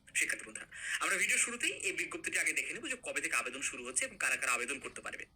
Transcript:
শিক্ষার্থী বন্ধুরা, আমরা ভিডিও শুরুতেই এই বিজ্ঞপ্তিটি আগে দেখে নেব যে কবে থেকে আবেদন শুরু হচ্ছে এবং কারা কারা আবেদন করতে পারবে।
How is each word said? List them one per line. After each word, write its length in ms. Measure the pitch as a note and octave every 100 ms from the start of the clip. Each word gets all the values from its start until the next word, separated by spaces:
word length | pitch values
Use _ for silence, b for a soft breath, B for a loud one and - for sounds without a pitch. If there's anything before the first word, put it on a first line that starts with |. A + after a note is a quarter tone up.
| - -
শিক্ষার্থী 300 | - - G#2+
বন্ধুরা, 220 | - - B B B
আমরা 180 | D#3+ F#3+
ভিডিও 200 | G#3 B3+
শুরুতেই 340 | A#3+ A#3+ D#4+
এই 200 | - G3
বিজ্ঞপ্তিটি 480 | E3+ F3 F3 - F3+
আগে 140 | D#3
দেখে 200 | C#3+ C3
নেব 140 | F#3 D4
যে 80 | B3+
কবে 180 | D3 C#3+
থেকে 140 | E3 B2
আবেদন 260 | B2+ C3+
শুরু 240 | C3 C3 B2
হচ্ছে 200 | B2+ C4+
এবং 120 | F#3
কারা 180 | C3+ B2+
কারা 160 | B2+
আবেদন 280 | B2 B2 -
করতে 220 | - -
পারবে। 240 | - - -